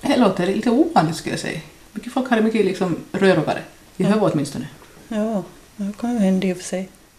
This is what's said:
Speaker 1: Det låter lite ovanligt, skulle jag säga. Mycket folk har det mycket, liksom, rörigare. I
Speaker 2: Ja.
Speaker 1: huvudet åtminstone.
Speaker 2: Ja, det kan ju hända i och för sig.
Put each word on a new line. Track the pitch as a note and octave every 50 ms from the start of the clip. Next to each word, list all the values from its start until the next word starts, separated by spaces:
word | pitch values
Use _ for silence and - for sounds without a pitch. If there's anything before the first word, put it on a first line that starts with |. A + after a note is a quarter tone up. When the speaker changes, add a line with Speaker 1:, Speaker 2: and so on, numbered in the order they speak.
Speaker 1:
Det | - - C#4
låter | B3+ A#3 F#3+ F#3+ - F3
lite | F#3+ G3+ A3 - B3
ovanligt, | A3+ C4+ E4+ E4 - F#3 D#3+ E3 E3
skulle | - - - D#3+
jag | D#3
säga. | - - - D#3+ - - - - - -
Mycket | - G#3+ - A#3+ -
folk | C4 B3+ -
har | A#3+
det | A3 G#3+
mycket, | A3+ A3 A3 G3
liksom, | F#3 F#3+ - F#3+ E3+ D#3 - - -
rörigare. | - F#3+ F#3+ F#3+ F3+ D#3 D3 - - - - - - - - - -
I | - F#3+
Speaker 2:
Ja. | G3
Speaker 1:
huvudet | G#3+ G#3+ G3 E3 -
åtminstone. | D3 C3+ - - - - - - - - - - - -
Speaker 2:
Ja, | - A3+ G#3 G#3+ A3+ A3 F#3+ E3+ - - - - - -
det | - G3+ G3+ G#3 -
kan | A#3+ A#3+ B3
ju | A3+
hända | G3 F#3+ F#3+ F#3+ F#3+
i | F#3 F3+
och |
för | F3+ -
sig. | - F#3 F#3 F#3+ - - - _ _ _